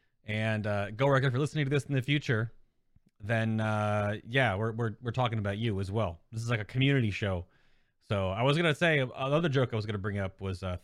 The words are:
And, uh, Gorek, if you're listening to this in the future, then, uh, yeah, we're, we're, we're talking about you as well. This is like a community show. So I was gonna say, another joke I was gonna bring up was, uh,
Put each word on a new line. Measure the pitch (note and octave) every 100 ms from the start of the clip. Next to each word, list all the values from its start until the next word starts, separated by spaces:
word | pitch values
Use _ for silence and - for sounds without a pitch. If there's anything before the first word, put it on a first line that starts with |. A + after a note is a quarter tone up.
| _ _ G#2
And, | G#2+ A2 G#2+ G#2
uh, | G#2 G2+
Gorek, | G#2+ C#3 C3
if | C3+
you're | B2
listening | D3+ D#3
to | C#3
this | C#3+
in | -
the | C3+
future, | A#2+ D3 - A2 A2+ - - _ _ _ _ _
then, | G#2 A2+ A2 A2
uh, | A2 G#2+ G#2 G#2 G#2 G#2+ -
yeah, | C3 A#2+ F#2+
we're, | A2+
we're, | A2+ A2+ G2+
we're | A#2+
talking | B2+ B2 A2+
about | G2+ G2+
you | A#2 F#2+
as | F#2+
well. | G#2+ F#2 E2+ -
This | A2
is | A2+
like | A2+
a |
community | G2+ C3 C3+ C#3 G#2+
show. | F#2 G2+ F2+ F2 _ _ _ _ _ -
So | G2+ F#2
I | G2
was | C3 D#3
gonna | E3+
say, | D3 E3+ D3
another | B2+ - C3+ D3+ E3+
joke | C3+ B2
I | A2
was | G#2+
gonna | G#2
bring | G#2 G2+
up | F#2+ -
was, | G2 F2+
uh, | F#2+ F2+